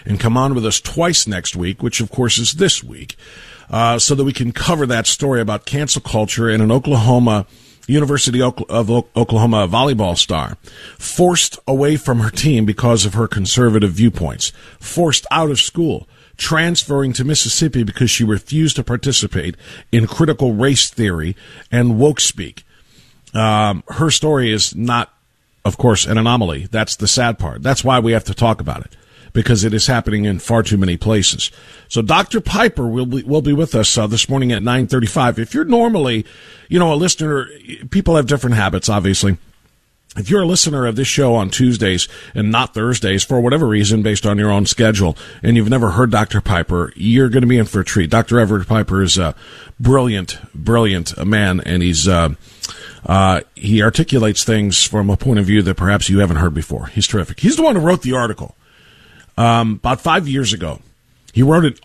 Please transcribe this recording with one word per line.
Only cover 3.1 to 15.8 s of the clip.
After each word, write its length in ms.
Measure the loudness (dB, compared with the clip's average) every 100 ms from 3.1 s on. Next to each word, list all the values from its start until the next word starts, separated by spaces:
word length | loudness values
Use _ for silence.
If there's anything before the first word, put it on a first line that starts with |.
| -20 -20 -20 -20 -20 -6
uh, 280 | 0 0 2
so 160 | 0
that 120 | 0 0
we 80 |
can 180 | -2 -6
cover 340 | -4 -2 0 0
that 220 | -2 -2
story 320 | -2 0 0
about 260 | -2 -4 -4
cancel 360 | -6 -2 -4
culture 480 | -2 -2 -2 -2 0
in 100 | 2
an 100 | 2
Oklahoma, 760 | 2 0 0 4 4 4 0 -4 -14 -20 _ -2
University 520 | 0 0 0 0 0
of 200 | 0 -2 -4
Oklahoma 1000 | -2 0 0 -2 -2 0 2 2 2 2
volleyball 480 | 0 0 0 -2 -2
star, 420 | -2 -2 -6 -10 -18 -20 -20 -16
forced 580 | -8 0 2 2 -2 -4 -4
away 300 | 0 2 0
from 240 | 0 0
her 100 | -2
team 340 | 0 0 2
because 400 | 2 0 2 2
of 120 | 0 -2
her 120 | -2
conservative 680 | -2 -2 2 4 4 2
viewpoints, 580 | 2 2 2 -6 -6 -8 -10 -20 -20
forced 460 | -10 -2 0 0 -2
out 180 | -2 0
of 100 | -2
school, 480 | -4 -2